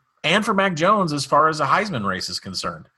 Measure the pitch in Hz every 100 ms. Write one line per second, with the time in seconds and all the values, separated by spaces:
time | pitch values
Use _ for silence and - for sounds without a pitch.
0 | _ _ 147 196 214 196 196 160 175 214
1 | 175 147 139 147 156 156 135 170 208 135
2 | 98 92 - 90 101 90 92 82 -